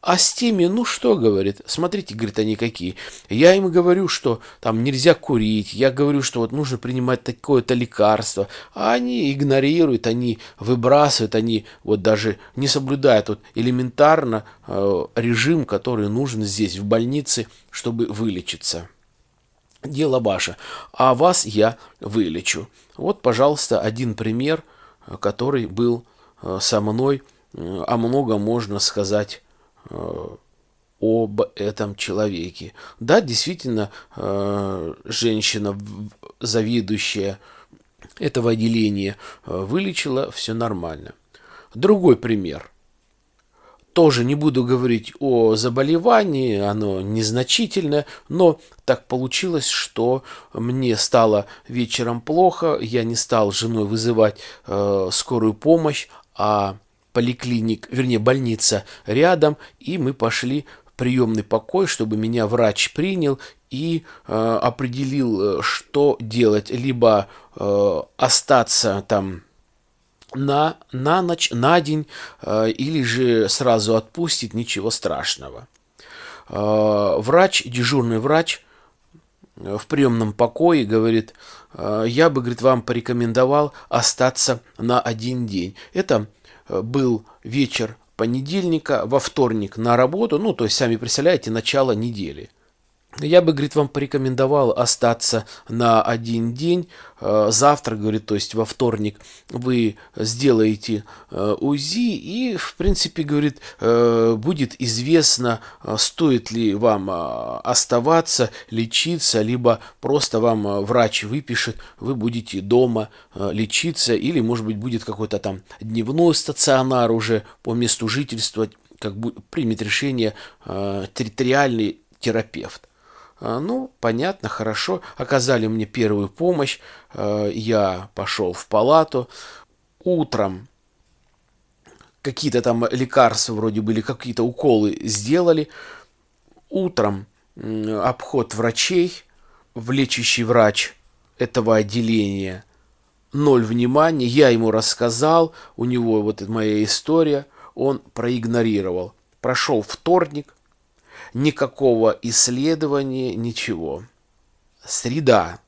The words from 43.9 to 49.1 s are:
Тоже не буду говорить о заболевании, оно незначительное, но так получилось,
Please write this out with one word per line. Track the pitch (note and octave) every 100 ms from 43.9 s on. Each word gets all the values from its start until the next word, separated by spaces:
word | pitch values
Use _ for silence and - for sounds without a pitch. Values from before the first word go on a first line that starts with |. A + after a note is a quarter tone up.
| -
Тоже | D#3+ B2
не | A#2+ D3
буду | D3+ C3
говорить | A#2+ B2 B2+ A#2 A2+ -
о | C#3 A#2+ A2+ A2
заболевании, | A#2+ A#2+ C#3 E3 F#3+ A#3 G3+ C#3 C3 G2+
оно | G2+ G#2 G#2 F#2+
незначительное, | F#2+ A2 G#2+ A#2 B2+ - A#3 - D#3+ D3 C#3 - _
но | D#3 F3+ D3+ - -
так | - F3
получилось, | _